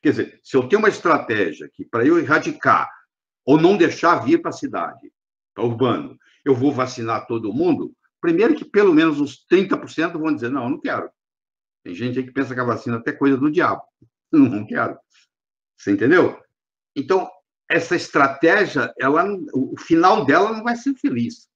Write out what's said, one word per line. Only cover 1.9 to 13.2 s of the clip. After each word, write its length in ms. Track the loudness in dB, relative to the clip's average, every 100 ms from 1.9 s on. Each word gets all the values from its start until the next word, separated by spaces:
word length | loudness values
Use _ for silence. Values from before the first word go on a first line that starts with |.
| 0
eu 140 | 2 2
erradicar 720 | 2 0 -2 -2 2 2 0 -10 _ _ _ _
ou 160 | 2 4
não 160 | 6 4
deixar 480 | 2 2 2 2
vir 160 | 2 0
pra 120 | 0
cidade, 600 | -8 -8 -6 -8 -10 -20 _ _ _ _
pra 100 | -4
urbano, 540 | -4 0 0 0 -6 -16 _ _
eu 100 | -2
vou 160 | 2 0
vacinar 540 | 0 -4 -6 -6 -6 -4
todo 260 | -6 -4
mundo, 420 | -2 0 0 -4 _ _ _
primeiro 340 | -2 2 2
que 100 | 0
pelo 300 | 0 2 4
menos 260 | 4 2 0
uns 240 | -6 -8 _
trinta 300 | 0 2 -4
por 140 | -6
cento 280 | -6 -6 -4
vão 160 | -6
dizer, 160 | -4 -4
"Não, 140 | -6
eu 60 | -6
não 100 | -6
quero." 300 | -6 -6 -8 _ _ _ _ _ _ _
Tem 120 | -16
gente 240 | -8 -6 -6
aí 60 |
que 80 | -6
pensa 220 | -6 -6
que 60 | -4
a 40 |
vacina 340 | -4 -4 -4 -4
até 120 | -6
é 40 |
coisa 220 | 0